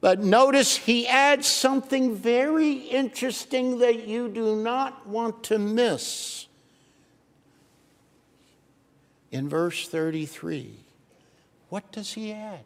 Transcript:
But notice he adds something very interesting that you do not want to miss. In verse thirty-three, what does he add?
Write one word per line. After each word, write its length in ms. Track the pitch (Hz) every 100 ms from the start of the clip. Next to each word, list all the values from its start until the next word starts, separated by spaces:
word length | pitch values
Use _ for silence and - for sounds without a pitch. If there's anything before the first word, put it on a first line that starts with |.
But 180 | 185 190
notice 560 | 208 220 269 277 254 -
he 320 | - 233 240
adds 400 | 254 277 285 285
something 680 | - 262 269 262 269 254 208
very 580 | 226 240 277 311 311
interesting 1040 | 269 254 254 262 - 254 - - 254 254 247
that 260 | 240 233 220
you 200 | 226 240
do 280 | 208 220 214
not 520 | 220 254 269 - -
want 360 | 214 233 220 -
to 140 | 214
miss. 880 | 208 220 240 135 - - - - - _ _ _ _ _ _ _ _ _ _ _ _ _ _ _ _ _ _ _ _ _ _ _ _ _ _ _ _
In 160 | 131 143
verse 400 | 156 175 170 -
thirty-three, 840 | 165 160 160 147 - 165 151 - 107 _ _ _ _ _ _ _ _ _
what 220 | 196 _
does 220 | - 202
he 200 | - 214
add? 300 | 214 214 175